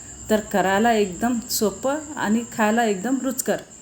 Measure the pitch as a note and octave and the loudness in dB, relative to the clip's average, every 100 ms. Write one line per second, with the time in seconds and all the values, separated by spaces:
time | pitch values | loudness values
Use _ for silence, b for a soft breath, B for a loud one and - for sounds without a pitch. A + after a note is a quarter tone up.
0 | B B - G#3+ G#3+ G3+ F#3 G3 A#3 A3 | B B 0 0 2 0 4 4 4 4
1 | G3+ E3+ A#3 A#3+ - - G#3 G3 C4 D4+ | 0 0 -2 -2 -4 0 0 0 -2 -4
2 | D#4 C#4+ F3+ A3+ A#3 - G#3+ A3+ A#3 F#3+ | -6 -4 0 0 0 0 2 2 2 0
3 | A3 C4 C4+ - - E3+ - B | -2 -2 -2 -2 -2 -4 -6 B